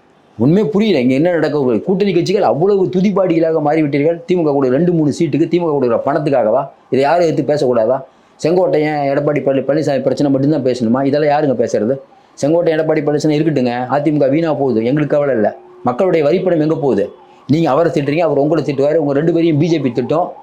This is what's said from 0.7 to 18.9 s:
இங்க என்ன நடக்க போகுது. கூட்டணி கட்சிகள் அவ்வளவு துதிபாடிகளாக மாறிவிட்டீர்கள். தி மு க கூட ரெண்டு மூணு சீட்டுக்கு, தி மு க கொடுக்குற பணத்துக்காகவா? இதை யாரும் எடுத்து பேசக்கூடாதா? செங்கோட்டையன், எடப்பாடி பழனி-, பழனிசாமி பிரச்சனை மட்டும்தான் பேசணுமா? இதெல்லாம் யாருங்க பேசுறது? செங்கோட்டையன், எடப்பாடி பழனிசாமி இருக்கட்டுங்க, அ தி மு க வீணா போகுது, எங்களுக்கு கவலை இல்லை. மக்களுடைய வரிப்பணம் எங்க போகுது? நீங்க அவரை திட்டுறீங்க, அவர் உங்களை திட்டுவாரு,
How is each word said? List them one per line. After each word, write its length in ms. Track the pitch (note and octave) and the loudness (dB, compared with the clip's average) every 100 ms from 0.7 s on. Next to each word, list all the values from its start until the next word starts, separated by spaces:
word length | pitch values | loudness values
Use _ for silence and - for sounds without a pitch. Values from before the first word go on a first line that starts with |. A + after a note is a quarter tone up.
| F#3 A3+ D#3 | 0 2 2
இங்க 140 | B2 | 2
என்ன 180 | C3 F3 | 2 0
நடக்க 260 | E3 D3+ D3 | 0 0 0
போகுது. 260 | B2+ G#2+ | 0 0
கூட்டணி 300 | - F#3+ G3+ | 0 -2 0
கட்சிகள் 280 | E3+ D3+ G3+ | 0 0 0
அவ்வளவு 440 | C#3 C3+ F#3+ G3 E3+ | 0 2 2 2 0
துதிபாடிகளாக 760 | F3+ G#3 F#3+ F#3 E3 D#3+ D#3+ D3 | 0 0 2 0 2 0 0 0
மாறிவிட்டீர்கள். 600 | D#3+ D3 C#3+ D3+ E3 E3 | 0 0 0 0 -2 -2
தி 100 | F3+ | 0
மு 80 | |
க 80 | D#3 | 0
கூட 180 | C#3 C3 | 0 0
ரெண்டு 240 | C3 F3 | 0 2
மூணு 200 | E3+ D3 A#2+ | 2 0 0
சீட்டுக்கு, 280 | E3 C#3+ D#3+ | -2 0 0
தி 120 | E3+ | 0
மு 60 | E3 | 0
க 200 | C#3+ B2 | 0 0
கொடுக்குற 140 | A2+ C#3 | 0 0
பணத்துக்காகவா? 600 | D#3 D3 C3+ G#2+ B2 - - - | -2 0 0 2 0 -2 -12 -4
இதை 140 | B2+ | 0
யாரும் 240 | C#3 F3 E3 | 2 2 0
எடுத்து 260 | - B2 | 0 -2
பேசக்கூடாதா? 480 | C#3+ C3 A#2+ A2 C3 - _ _ - | 0 0 2 0 -2 -6 _ _ -6
செங்கோட்டையன், 640 | D3+ F3+ F3+ D#3 D3+ D3 C#3 | -2 0 2 0 0 -2 -2
எடப்பாடி 380 | C#3 D3 C#3+ | -2 -2 -2
பழனி-, 200 | C#3 C3+ | 0 0
பழனிசாமி 380 | B2+ D3+ D3 C3+ | 0 -2 0 -2
பிரச்சனை 300 | C3 C3 C#3+ | -2 0 0
மட்டும்தான் 320 | C3+ C#3 D#3 | 0 0 0
பேசணுமா? 420 | B2+ A#2+ A2+ B2+ C#3 | -2 -2 0 0 0
இதெல்லாம் 340 | D3 - C#3+ | 0 0 0
யாருங்க 200 | D3 A#2 | 0 0
பேசுறது? 360 | A#2 A2+ G#2+ C#3 - - _ - | -2 -2 -2 -4 -8 -20 _ -6
செங்கோட்டையன், 360 | C#3 E3+ E3 D#3 | 0 0 2 0
எடப்பாடி 260 | D#3 D#3 | 0 0
பழனிசாமி 320 | D3 D3 D#3 D3 | 0 0 0 0
இருக்கட்டுங்க, 540 | D#3+ C3+ B2 B2 B2 | 0 0 -2 -4 -4
அ 80 | D3 | -2
தி 100 | D3+ | 0
மு 60 | D3 | 0
க 100 | C3+ | 0
வீணா 260 | D3+ E3 | 0 0
போகுது, 320 | C#3 C3+ A2 A#2 | 0 0 0 0
எங்களுக்கு 300 | D3+ C#3 D3 | 0 0 0
கவலை 200 | C#3+ A#2+ | 0 0
இல்லை. 160 | G2+ - - - | 0 -4 -14 -8
மக்களுடைய 420 | B2 B2 F#3 E3 C#3+ | -4 0 2 2 2
வரிப்பணம் 360 | F3+ F3+ E3 | 0 0 0
எங்க 140 | D3+ D#3+ | 0 0
போகுது? 360 | C#3 G2+ - - - - - | 0 0 -2 -8 -20 -10 -2
நீங்க 220 | D3+ D#3+ | 0 2
அவரை 220 | C#3 E3 | 2 0
திட்டுறீங்க, 280 | D#3 C#3+ D#3 | 0 -2 0
அவர் 180 | E3 C#3 | 0 0
உங்களை 260 | D3+ D#3+ | 0 0
திட்டுவாரு, 320 | C3+ C3+ C#3+ | -2 0 0